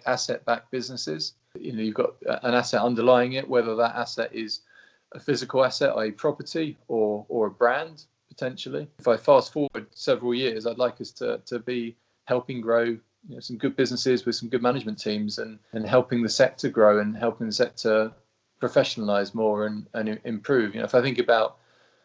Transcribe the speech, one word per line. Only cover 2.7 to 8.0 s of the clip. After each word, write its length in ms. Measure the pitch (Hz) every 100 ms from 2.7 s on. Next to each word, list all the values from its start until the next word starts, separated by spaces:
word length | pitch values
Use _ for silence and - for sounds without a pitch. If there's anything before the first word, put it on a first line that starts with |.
| 117
underlying 520 | 120 117 120 123 123
it, 160 | 131 135
whether 260 | 127 113 110
that 200 | 117 117
asset 380 | 120 - 117
is – 280 | 113 110 - - - _ _ _
a 60 | 127
physical 460 | - 123 127 131 127
asset, 280 | - 139
that 80 | 110
is 120 | 110 104
property, 640 | 156 147 151 165 156 - -
or, 380 | 113 107 104 107
or 200 | 123 104
a 40 |
brand, 540 | 95 120 135 165 156